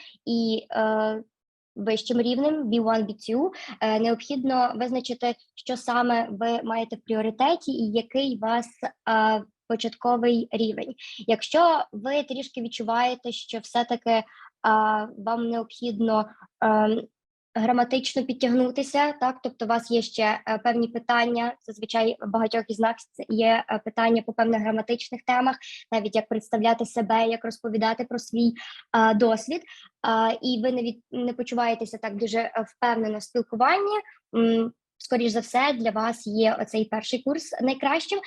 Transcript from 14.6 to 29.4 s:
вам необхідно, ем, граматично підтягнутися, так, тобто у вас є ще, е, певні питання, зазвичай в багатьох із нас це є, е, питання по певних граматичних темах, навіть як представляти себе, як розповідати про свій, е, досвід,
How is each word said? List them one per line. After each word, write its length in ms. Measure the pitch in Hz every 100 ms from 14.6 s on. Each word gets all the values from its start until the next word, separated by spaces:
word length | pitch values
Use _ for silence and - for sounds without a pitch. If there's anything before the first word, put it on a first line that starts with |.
| 220 220 214 214 220 -
вам 300 | 202 233 233
необхідно, 800 | 233 226 - 240 208 226 214 214 - - -
ем, 420 | 226 214 214 226 - _ _ _ _
граматично 720 | 226 226 247 240 262 262 269
підтягнутися, 880 | 262 247 247 247 247 247 277 285 294
так, 280 | 294 254 262
тобто 220 | 254 -
у 40 | 220
вас 220 | 233 226
є 120 | 233
ще, 380 | 226 - 214 - -
е, 120 | 214
певні 300 | 240 233 233
питання, 680 | 233 233 240 240 240 240 - -
зазвичай 500 | 214 214 226 226 -
в 100 | 208
багатьох 340 | 226 220 233 220
із 100 | 214
нас 160 | 226 233 -
це 120 | - -
є, 360 | 220 226 226 -
е, 100 | 214
питання 440 | 220 233 226 233
по 100 | 226
певних 280 | 220 226 220
граматичних 600 | 214 220 220 240 - 240 -
темах, 300 | 247 254 254 - - -
навіть 240 | 226 202 220
як 120 | 214
представляти 580 | 220 - 226 226 233 226
себе, 400 | 240 202 226 226
як 180 | 226
розповідати 600 | 226 220 233 214 220 233
про 140 | 247 233
свій, 340 | - 233 233 233 - - - 226
е, 180 | 220
досвід, 480 | 214 233 220